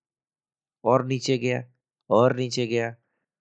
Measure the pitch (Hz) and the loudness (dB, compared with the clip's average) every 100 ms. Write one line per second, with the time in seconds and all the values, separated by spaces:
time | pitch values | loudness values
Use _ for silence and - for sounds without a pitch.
0 | _ _ _ _ _ _ _ _ 113 127 | _ _ _ _ _ _ _ _ 2 2
1 | 127 131 - 131 123 123 123 _ _ _ | 2 -4 -2 -2 -2 -4 -8 _ _ _
2 | _ 104 123 123 127 127 120 117 117 120 | _ 4 4 2 -4 -4 -2 -2 -4 -8
3 | _ _ _ _ | _ _ _ _